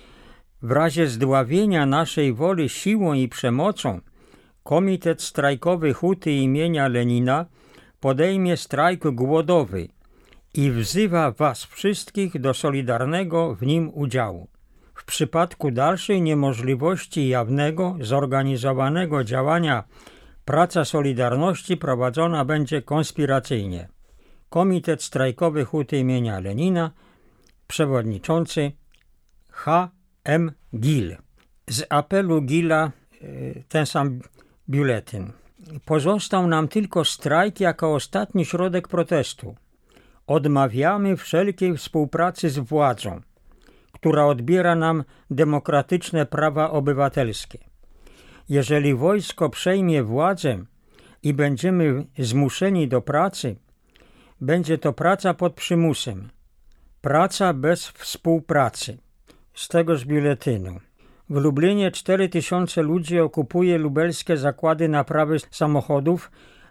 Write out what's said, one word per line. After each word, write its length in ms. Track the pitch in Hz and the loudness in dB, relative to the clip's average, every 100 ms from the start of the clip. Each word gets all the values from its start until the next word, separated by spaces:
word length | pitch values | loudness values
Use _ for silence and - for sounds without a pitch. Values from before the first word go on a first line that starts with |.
| - - - - _ _ | -20 -20 -20 -20 _ _
W 80 | 117 | -2
razie 380 | 131 165 147 151 | 0 2 2 0
zdławienia 760 | 117 135 135 123 170 208 175 143 | 2 2 2 2 2 2 2 2
naszej 460 | 139 131 - 139 | 2 0 0 0
woli 360 | 113 165 190 139 | 0 0 0 -2
siłą 440 | - 190 214 185 | -2 -2 0 2
i 160 | 139 127 | 0 -2
przemocą 720 | - 127 123 185 - 135 92 - - _ - _ _ | -2 -2 0 0 -2 -4 -6 -8 -20 _ -20 _ _
Komitet 600 | - 147 196 185 170 156 | -2 2 2 0 -2 -2
Strajkowy 720 | - - 143 139 170 180 156 | -4 -2 0 0 0 0 0
Huty 380 | 123 175 190 160 | 0 0 0 0
imienia 560 | 143 135 139 165 160 139 | 0 2 2 0 0 0
Lenina 580 | 120 120 120 123 143 170 _ _ - - _ | 2 2 2 2 0 -2 _ _ -20 -20 _
podejmie 560 | 135 135 175 196 180 160 | 0 2 2 2 0 0
strajk 540 | - 135 165 180 156 | -2 0 0 0 -2
głodowy 760 | 120 131 160 156 175 117 95 82 _ _ _ _ - _ | -2 0 2 2 2 0 -4 -8 _ _ _ _ -20 _
i 160 | - 143 | 0 0
wzywa 600 | 117 107 180 214 170 151 | 0 -2 0 2 2 0
was 340 | 110 151 117 | 0 -2 -2
wszystkich 760 | - - 196 208 - - 190 160 | -10 -4 -2 -2 -4 -4 -4 -2
do 140 | 131 | -2
solidarnego 1000 | 127 156 139 127 117 131 170 190 165 165 | -2 -2 -2 -2 -2 -2 -2 -2 -2 -2
w 80 | 113 | -2
nim 280 | 123 160 160 | 0 0 -2
udziału. 540 | 151 143 127 110 87 90 _ _ _ _ | -4 -4 -2 -4 -6 -14 _ _ _ _
W 100 | - | -20
przypadku 680 | - - 143 165 170 - 147 | -10 -4 -2 0 -2 -2 -4
dalszej 520 | 120 147 180 - 196 | 0 2 0 0 0
niemożliwości 1080 | 160 151 139 117 127 131 156 190 - - 135 | 2 2 0 0 -2 0 0 -2 -4 -2 0
jawnego, 680 | 127 113 139 147 160 180 180 | 0 0 0 0 0 -2 -4
zorganizowanego 1200 | 110 135 143 135 135 131 131 131 135 160 180 147 | -2 0 0 0 0 0 -2 0 0 0 0 -2
działania 600 | 113 127 139 170 165 123 - - - - - - | -2 -2 0 2 2 0 -4 -14 -20 -20 -20 -12
praca 400 | - 143 175 175 | -2 2 2 2
Solidarności 920 | 143 156 143 123 120 127 175 175 - 175 | 0 0 0 0 0 2 0 -2 -2 -4
prowadzona 680 | 160 127 127 123 170 165 | -2 0 0 0 0 0
będzie 380 | 131 151 143 151 | 0 0 0 -4
konspiracyjnie. 1040 | - 147 151 - 143 135 - 123 98 87 87 - - - - - _ | -2 -2 -2 -2 0 0 0 -4 -4 -8 -10 -18 -20 -20 -20 -20 _
Komitet 520 | 165 190 180 - 151 | 0 2 2 0 -4
Strajkowy 640 | - - 131 123 170 151 | -4 -2 -2 0 -2 0
Huty 340 | 127 156 135 143 | -2 -2 -2 0
imienia 420 | 131 127 117 98 | 0 0 -2 -4
Lenina, 500 | 95 104 175 175 160 - _ _ _ _ _ _ - | -4 -2 0 0 -2 -6 _ _ _ _ _ _ -8
przewodniczący 1080 | - 151 131 113 101 - 165 170 - 143 143 _ _ _ _ _ _ _ | -2 0 0 -2 -4 -2 0 0 -2 -4 -6 _ _ _ _ _ _ _
H 400 | - - 165 180 - _ _ | -10 0 0 0 -6 _ _
M 280 | - 156 165 147 - 120 | 0 0 0 -4 -12 -4
Gil. 400 | 123 147 90 85 _ _ _ _ - | 0 0 0 -6 _ _ _ _ -8
Z 160 | 117 - | -8 -2
apelu 540 | 147 139 196 190 160 | -2 0 0 2 0
Gila, 420 | 131 160 165 156 | 2 0 2 2
e, 60 | 156 - _ _ 147 135 131 127 127 | 0 -6 _ _ -18 -12 -10 -12 -4
ten 180 | 156 147 | -2 0
sam 320 | 160 139 127 - _ _ _ - | 0 -2 -4 -12 _ _ _ -4
biuletyn. 640 | 139 139 113 - 101 95 - - _ - 151 | 0 0 0 -4 -10 -12 -14 -20 _ -18 -14
„Pozostał 600 | - 156 143 208 - 190 180 | -2 0 2 0 0 0 2
nam 220 | 160 156 | 2 0
tylko 360 | 220 196 180 | -2 -2 0
strajk 560 | 147 - 147 156 202 - | -2 -2 0 2 2 0
jako 340 | 185 160 165 | -2 0 0
ostatni 500 | 147 - 196 208 190 | 0 -2 -4 -2 -2
środek 440 | 156 170 185 180 170 | -2 0 0 -2 -2
protestu. 680 | 175 160 160 123 - - - _ _ _ _ _ _ - | -2 0 0 -2 -6 -16 -16 _ _ _ _ _ _ -2
Odmawiamy 880 | 151 147 139 135 117 151 202 196 180 | 0 2 2 2 2 0 2 0 -2
wszelkiej 600 | - 165 202 185 185 160 | -2 0 0 0 -2 -2
współpracy 720 | - 160 147 160 175 - 170 | -4 -2 -2 0 0 0 -2
z 80 | 143 | -2
władzą, 600 | 120 156 143 113 107 85 - _ _ - _ _ _ | -2 2 2 0 -6 -10 -14 _ _ -20 _ _ _
która 340 | - 160 151 147 | -4 2 4 4
odbiera 480 | 131 120 180 175 | 2 2 2 4
nam 300 | 165 160 160 139 - - | 2 2 0 -4 -12 -6
demokratyczne 960 | 131 151 147 - 147 139 180 - 165 139 | 0 2 2 2 0 2 -2 -2 -2 -2
prawa 440 | 151 151 147 156 | 0 0 2 0
obywatelskie. 880 | 151 143 139 139 147 120 104 - - - - - - - - - - - | 0 0 2 0 0 -2 -4 -12 -18 -20 -20 -20 -20 -20 -20 -20 -18 -2
Jeżeli 460 | 143 123 147 147 | 0 2 2 2
wojsko 560 | 127 156 208 - - 156 | 2 2 0 -2 -2 -4
przejmie 520 | - 180 196 185 151 | -2 0 2 2 2
władzę 600 | 110 120 170 190 151 104 95 _ _ _ - _ | 0 0 0 0 -2 -4 -6 _ _ _ -20 _
i 120 | 147 | -2
będziemy 720 | 139 143 135 180 180 160 131 - - | 0 0 0 0 2 2 0 -4 -6
zmuszeni 680 | 123 127 139 - 190 190 143 | 0 2 2 2 0 2 2
do 140 | 123 | 0
pracy, 540 | 120 143 185 - 131 98 _ _ _ _ _ _ _ - | 0 0 0 -2 -8 -8 _ _ _ _ _ _ _ -8
będzie 380 | 131 170 151 160 | 0 0 0 0
to 140 | 156 | 0
praca 420 | 127 165 190 190 | 0 0 2 0
pod 200 | 170 175 | 0 -2
przymusem, 760 | - - 170 165 139 - 95 107 - _ _ - - _ _ | -4 -2 2 2 0 -4 -10 -12 -20 _ _ -20 -20 _ _
praca 540 | 135 147 185 - 190 | 0 2 2 2 0
bez 340 | 143 147 170 - | 2 0 0 -4
współpracy”. 1120 | - - - 165 165 151 151 123 - - 123 _ _ _ _ _ | -14 -14 -6 0 0 2 2 2 -2 -10 -12 _ _ _ _ _
Z 140 | - - | -16 -2
tegoż 360 | 170 165 156 | 0 2 0
biuletynu. 760 | 127 147 147 135 - 110 92 87 - _ _ _ - | 0 0 2 0 -2 -2 -4 -12 -18 _ _ _ -6
W 60 | 143 | 0
Lublinie 540 | 147 139 175 208 190 | 2 4 2 2 0
cztery 380 | - - 190 185 | -2 0 0 2
tysiące 540 | 175 - 180 180 - | -2 -2 0 0 0
ludzi 380 | 151 175 156 175 | 0 0 0 2
okupuje 580 | 160 - 127 175 180 170 | 2 0 -2 2 2 2
lubelskie 580 | 151 143 170 160 - 160 | 0 0 0 -2 -2 0
zakłady 520 | 139 143 165 156 165 | 0 0 0 0 2
naprawy 480 | 147 - 151 151 156 - | 0 0 0 0 0 -4
samochodów, 800 | - 156 147 - 143 143 175 - - - - - | -2 0 0 0 0 2 0 -4 -20 -20 -20 -20